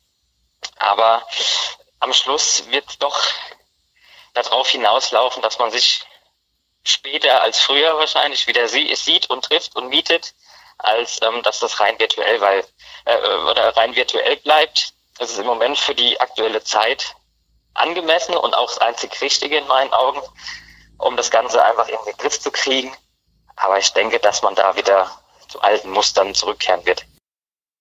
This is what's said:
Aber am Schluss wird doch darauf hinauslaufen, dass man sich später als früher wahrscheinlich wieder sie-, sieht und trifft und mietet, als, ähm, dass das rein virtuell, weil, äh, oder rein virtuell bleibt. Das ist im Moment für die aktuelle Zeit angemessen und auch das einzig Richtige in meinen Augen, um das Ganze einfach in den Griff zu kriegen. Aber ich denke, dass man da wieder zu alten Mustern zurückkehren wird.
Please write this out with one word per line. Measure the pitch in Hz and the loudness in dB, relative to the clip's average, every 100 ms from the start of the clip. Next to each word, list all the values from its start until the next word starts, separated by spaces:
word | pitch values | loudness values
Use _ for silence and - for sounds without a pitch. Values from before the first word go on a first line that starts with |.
| _ _ _ _ _ _ - - | _ _ _ _ _ _ -16 -4
Aber | 104 101 113 113 - - - - - - _ - | 0 4 4 2 0 -6 -2 -2 -4 -8 _ -8
am | 120 | -2
Schluss | 123 - 143 - - 123 | 0 0 0 0 -2 -2
wird | 131 - - | -4 -4 -6
doch | 139 - - - - - _ _ _ _ _ - - | -4 -2 -4 -4 -10 -18 _ _ _ _ _ -20 -10
darauf | - 117 117 131 | -6 -2 0 0
hinauslaufen, | 131 110 120 - 110 123 123 | 0 2 2 2 2 0 0
dass | 113 - | -4 -2
man | 117 | -2
sich | 117 - - - _ _ _ _ _ _ _ | 0 0 0 -6 _ _ _ _ _ _ _
später | - - 135 147 143 127 | -4 -4 -4 -2 2 4
als | 117 113 | 4 2
früher | - 139 160 156 | 2 2 2 2
wahrscheinlich | 156 143 139 135 - | 0 0 0 0 -2
wieder | 120 117 | 0 2
sie-, | 123 151 - | 0 0 -2
sieht | - 170 - | 0 0 0
und | 127 | -4
trifft | - 156 - - | -2 -2 -2 -8
und | 127 | -4
mietet, | 143 - 170 - - _ - - - | -4 0 -2 -2 -20 _ -20 -20 -6
als, | - 110 120 - | 0 0 -2 -2
ähm, | 110 117 | -2 0
dass | 110 - | -2 -2
das | 117 - | -4 0
rein | 104 - | 0 2
virtuell, | 110 - 92 113 | 0 0 0 2
weil, | 101 98 92 _ - - | 2 2 -2 _ -20 -10
äh, | - 117 98 85 78 | 0 0 2 0 0
oder | - 110 113 | 2 2 2
rein | 117 | 2
virtuell | 123 127 - - 147 | 0 -2 0 0 -2
bleibt. | 147 151 156 - - - _ - | 2 2 2 -2 -4 -8 _ -12
Das | 120 | -10
ist | 113 | -6
im | 110 | -2
Moment | 117 120 147 | 0 0 0
für | - | -2
die | 131 123 113 | 0 0 0
aktuelle | 127 - 110 110 | -2 -2 -2 -2
Zeit | - 107 110 135 - - _ _ _ _ _ | -2 0 0 0 -6 -12 _ _ _ _ _
angemessen | - 143 175 165 165 - 175 | -2 -2 0 2 2 2 0
und | 117 | 0
auch | - 120 | 0 0
das | - | 0
einzig | 117 120 - - | 0 -2 -8 -4
Richtige | 139 - 143 151 | -2 -2 0 -2
in | 139 | 2
meinen | 131 135 | 0 2
Augen, | 113 127 139 - - - - - - - - | 2 2 0 -8 -16 -18 -18 -20 -20 -20 -4
um | - 120 | -2 0
das | 117 | 0
Ganze | 113 120 120 | 0 2 4
einfach | 107 113 117 | 4 4 0
in | 110 104 | -2 -8
den | 101 | -6
Griff | 135 - | -4 -4
zu | 143 | -6
kriegen. | - - 131 127 - _ _ _ _ _ - | -4 -2 -2 -4 -10 _ _ _ _ _ -4
Aber | 95 98 | 0 2
ich | - | 2
denke, | - 110 113 | 0 0 2
dass | 104 101 | 0 2
man | 104 | 0
da | 98 95 92 | 2 0 2
wieder | 98 98 92 - _ _ - | 2 2 2 -4 _ _ -20
zu | - | -2
alten | 101 104 95 | 2 2 0
Mustern | 95 101 - 98 | 0 0 2 0
zurückkehren | 95 90 104 - 90 87 | 0 -4 -4 0 0 0
wird. | 90 - _ _ _ _ _ _ _ | -2 -4 _ _ _ _ _ _ _